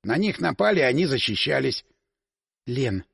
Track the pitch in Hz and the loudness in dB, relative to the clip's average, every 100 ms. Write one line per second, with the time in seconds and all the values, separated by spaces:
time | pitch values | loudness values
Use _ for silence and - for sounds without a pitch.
0 | 101 139 208 - 175 - 208 190 131 139 | -2 0 0 0 -4 0 2 4 2 2
1 | 175 131 - 104 - 139 135 - _ _ | 2 0 -2 -2 0 0 0 -4 _ _
2 | _ _ _ _ _ _ - 123 127 95 | _ _ _ _ _ _ -8 -2 -2 -2
3 | - | -8